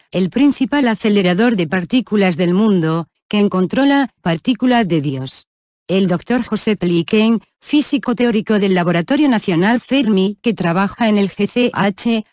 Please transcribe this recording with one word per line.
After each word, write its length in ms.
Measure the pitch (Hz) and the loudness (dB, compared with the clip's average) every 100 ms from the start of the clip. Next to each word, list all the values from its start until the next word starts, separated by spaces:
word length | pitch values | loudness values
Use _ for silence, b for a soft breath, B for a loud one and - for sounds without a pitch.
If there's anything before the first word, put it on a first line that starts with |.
| _ | _
el 180 | 175 190 | -2 -2
principal 580 | 247 285 - 269 294 247 | 2 2 2 -2 0 0
acelerador 680 | 220 220 202 180 180 240 214 | 0 0 2 2 2 2 0
de 100 | 160 | -2
partículas 720 | 185 175 262 - 208 190 165 | -4 -2 -2 0 0 0 0
del 160 | 175 | 0
mundo, 540 | 185 220 190 160 160 160 _ - | 2 2 2 0 -2 -6 _ -4
que 120 | 208 | 0
encontró 460 | 202 185 185 254 277 | 0 0 -2 0 2
la 280 | 285 262 _ | 2 0 _
partícula 640 | 175 165 - 240 254 240 196 | -4 -4 -2 0 2 2 2
de 160 | 165 | 0
Dios. 460 | 143 135 131 - - _ _ _ - | -2 -6 -8 -14 -20 _ _ _ -4
El 180 | 190 196 | 0 0
doctor 360 | 180 - 247 | -2 -2 -4
José 340 | - 214 - 208 | -2 -4 -2 -2
Pliken, 640 | 180 170 165 214 226 226 - _ | 0 0 0 0 2 0 -4 _
físico 560 | - 302 - 277 - 233 | -2 0 0 -2 -2 -2
teórico 420 | 240 214 185 214 | 0 0 0 0
del 160 | 196 | 2
Laboratorio 540 | 185 175 170 165 277 294 | 0 0 -2 0 2 2
Nacional 540 | 220 - 165 196 247 | 0 0 0 2 0
Fermi 560 | - 269 220 190 190 202 | 0 0 2 2 0 -2
que 120 | 240 | -4
trabaja 560 | 190 170 170 196 - 226 | -2 -2 0 -2 0 0
en 80 | 208 | 2
el 120 | 196 | 0
G 160 | - 202 | -2 -4
C 260 | 240 247 | 0 -2
H, 520 | - 196 196 240 226 - | 0 -2 -2 -2 -2 -6